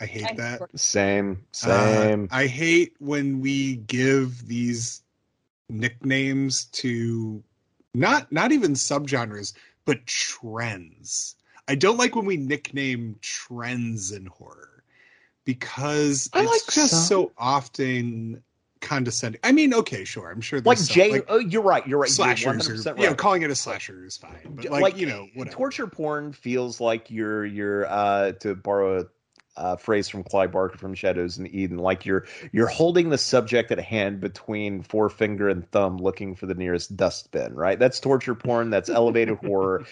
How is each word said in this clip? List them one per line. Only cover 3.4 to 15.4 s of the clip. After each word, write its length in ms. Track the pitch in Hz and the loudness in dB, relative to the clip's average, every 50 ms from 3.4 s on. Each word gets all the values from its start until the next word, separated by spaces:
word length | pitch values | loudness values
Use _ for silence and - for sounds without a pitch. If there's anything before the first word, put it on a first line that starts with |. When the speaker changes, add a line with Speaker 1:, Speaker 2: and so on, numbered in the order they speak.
| 131 135 139 139 135 135 131 | 0 0 0 0 0 -2 -2
Speaker 1:
give 680 | 117 107 107 127 123 131 135 135 135 131 127 123 120 120 | -6 -6 -4 -2 2 4 4 4 4 2 0 -4 -10 -10
these 540 | 110 117 120 120 120 120 117 117 - - - _ _ _ _ _ _ _ _ _ _ _ _ _ - | -6 -4 -2 0 -2 -2 -2 -6 -8 -10 -12 _ _ _ _ _ _ _ _ _ _ _ _ _ -10
nicknames 960 | 117 110 117 123 - - - 135 131 135 135 135 135 135 135 135 127 - - | -6 -4 -4 -4 -4 -4 -2 0 0 2 0 0 0 0 0 -2 -2 -4 -6
to 760 | - - - - 127 117 117 117 117 117 113 110 110 107 104 - _ _ _ _ _ _ _ _ _ - | -8 -8 -6 -4 -2 -2 -2 -2 -2 -2 -4 -4 -6 -8 -10 -14 _ _ _ _ _ _ _ _ _ -2
not, 380 | 120 151 208 269 294 - - | 0 2 2 2 2 0 -2
not 200 | 147 156 196 247 | -2 0 2 4
even 220 | 311 285 220 160 143 | 4 2 2 2 0
subgenres, 800 | 131 - - 147 143 147 135 139 127 117 107 104 104 101 - - - - _ _ _ _ | -2 -2 -2 -2 -2 -2 -2 -2 -2 -2 -4 -8 -10 -12 -12 -14 -16 -20 _ _ _ _
but 200 | - 139 113 - | -2 -2 -2 -4
trends. 1300 | - - - - - - - - 113 110 113 117 117 104 92 85 80 80 _ 90 - - - - - - _ _ _ _ - _ | -6 -4 -4 -4 -6 -8 -10 -12 -10 -8 -6 -6 -6 -6 -10 -12 -18 _ _ -14 -10 -8 -8 -8 -10 -14 _ _ _ _ -12 _
I 80 | - 143 | -4 0
don't 220 | 139 151 190 233 | 4 4 4 4
like 180 | 233 247 247 247 | 4 2 2 0
when 100 | 240 202 | -2 -2
we 100 | 196 190 | -2 -2
nickname 800 | 156 135 131 147 147 - - - 139 139 131 127 117 117 113 104 - | -2 -2 -4 -4 -6 -6 -8 -6 -4 -4 -4 -4 -4 -6 -10 -10 -12
trends 920 | - - - - - - 123 120 117 120 123 123 120 117 113 110 98 101 | -12 -12 -10 -10 -12 -12 -12 -10 -8 -6 -6 -4 -4 -4 -6 -6 -8 -10
in 140 | 104 98 95 | -10 -12 -14
horror 580 | 98 - _ - - 73 - - - _ _ _ _ _ _ _ _ _ _ _ _ _ _ | -16 -20 _ -20 -20 -20 -20 -20 -20 _ _ _ _ _ _ _ _ _ _ _ _ _ _